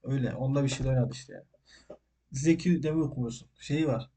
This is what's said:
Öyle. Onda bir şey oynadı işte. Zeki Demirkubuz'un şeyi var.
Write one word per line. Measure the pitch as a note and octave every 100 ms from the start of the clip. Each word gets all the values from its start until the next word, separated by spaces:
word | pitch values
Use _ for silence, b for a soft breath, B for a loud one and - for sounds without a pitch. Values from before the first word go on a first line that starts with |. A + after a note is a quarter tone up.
Öyle. | A#2+ C3+ A#2+
Onda | - C3+ C#3
bir | C3+
şey | - C3
oynadı | C3 A#2+
işte. | - - F#2 - _ B B B - _ _ _
Zeki | C3 D#3 E3+ F3+ E3
Demirkubuz'un | D3 D#3+ C#3+ B2+ A#2 A2+ - _
şeyi | - D3 D#3
var. | A2 -